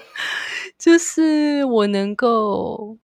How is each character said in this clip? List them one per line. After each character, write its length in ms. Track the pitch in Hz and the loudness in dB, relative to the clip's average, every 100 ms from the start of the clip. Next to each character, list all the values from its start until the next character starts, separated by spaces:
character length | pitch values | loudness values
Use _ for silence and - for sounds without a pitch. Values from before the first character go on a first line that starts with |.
| - - - - - - - - | -12 -10 -8 -8 -8 -10 -12 0
就 200 | 339 330 | 4 4
是 680 | - - 320 302 294 285 | 4 0 2 2 0 0
我 220 | 277 226 208 | 0 2 2
能 280 | 202 202 | 0 -2
够 840 | 208 247 226 214 196 - - 214 226 | 0 0 2 0 -2 -4 -8 -12 -16